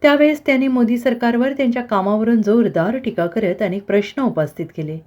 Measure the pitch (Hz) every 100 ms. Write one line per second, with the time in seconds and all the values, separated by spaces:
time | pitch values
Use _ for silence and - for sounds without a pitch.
0 | 294 285 302 294 - 262 269 254 226 240
1 | 262 233 233 233 262 269 262 247 240 202
2 | 196 214 220 233 202 233 208 165 175 254
3 | 220 - 170 226 196 190 202 190 196 202
4 | 202 - 254 156 151 - 165 - 151 160